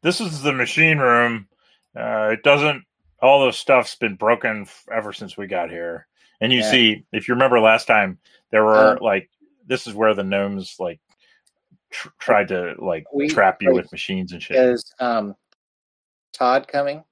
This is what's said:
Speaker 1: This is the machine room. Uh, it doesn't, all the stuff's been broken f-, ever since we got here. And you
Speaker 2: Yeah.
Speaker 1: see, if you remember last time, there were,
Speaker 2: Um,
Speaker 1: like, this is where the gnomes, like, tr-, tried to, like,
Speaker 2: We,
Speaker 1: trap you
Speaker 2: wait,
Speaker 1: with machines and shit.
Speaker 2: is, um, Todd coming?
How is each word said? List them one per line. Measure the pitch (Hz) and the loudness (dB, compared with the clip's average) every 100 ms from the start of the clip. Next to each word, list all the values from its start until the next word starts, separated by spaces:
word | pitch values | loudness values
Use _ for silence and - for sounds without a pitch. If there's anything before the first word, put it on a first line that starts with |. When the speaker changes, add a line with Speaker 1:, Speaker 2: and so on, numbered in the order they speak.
Speaker 1:
This | 160 180 | 0 -2
is | 214 156 | -6 -4
the | 139 | -4
machine | 131 120 - 160 156 | -2 -2 2 2 2
room. | 127 120 120 117 98 _ _ _ _ - | 2 4 2 -2 -12 _ _ _ _ -10
Uh, | 117 113 107 | -6 -2 -2
it | 113 | 0
doesn't, | - 143 147 139 _ _ _ _ | 2 2 2 -2 _ _ _ _
all | 127 139 | 4 6
the | 131 | 4
stuff's | 110 - 131 117 - | -2 2 2 2 -4
been | 113 95 | -6 -2
broken | 107 117 120 107 | 0 0 -2 -6
f-, | 98 - - | -12 -20 -8
ever | 113 107 | -8 -8
since | 98 101 98 | -12 -16 -14
we | 98 | -8
got | 95 85 | -6 -6
here. | 85 85 82 _ _ _ _ | -8 -10 -12 _ _ _ _
And | 110 | -2
you | 127 | 0
Speaker 2:
Yeah. | 107 | 2
Speaker 1:
see, | 127 113 107 _ | 2 2 0 _
if | 107 101 | -10 -4
you | |
remember | 123 135 123 | 0 4 4
last | 110 113 - | 4 4 2
time, | 110 98 92 _ _ _ | 0 0 -6 _ _ _
there | 110 | 2
were, | 107 107 110 | 4 6 6
Speaker 2:
Um, | 104 | 4
Speaker 1:
like, | 113 98 - _ _ _ _ | 0 -2 -4 _ _ _ _
this | 127 - | -6 -6
is | |
where | 104 110 | 0 0
the | 104 | 2
gnomes, | 95 98 101 98 92 - | -2 -2 -2 -6 -12 -10
like, | 90 82 _ _ _ _ _ _ _ _ _ | -10 -10 _ _ _ _ _ _ _ _ _
tr-, | - - _ | -16 -16 _
tried | - 107 98 | 0 0 0
to, | 92 87 - | -4 -6 -8
like, | 92 82 - | -6 -8 -6
Speaker 2:
We, | 143 147 | -6 -4
Speaker 1:
trap | 160 98 - | 2 0 2
you | - | 0
Speaker 2:
wait, | 127 | 0
Speaker 1:
with | - | -2
machines | 98 - 95 92 | -12 -8 -6 -8
and | 87 | -12
shit. | - 131 | -4 0
Speaker 2:
is, | 127 120 - _ | 2 0 -8 _
um, | 123 117 104 95 _ _ _ _ _ _ _ _ _ | -4 -4 -6 -12 _ _ _ _ _ _ _ _ _
Todd | - 127 131 135 | -4 0 0 -2
coming? | 143 143 147 _ | -4 -4 -6 _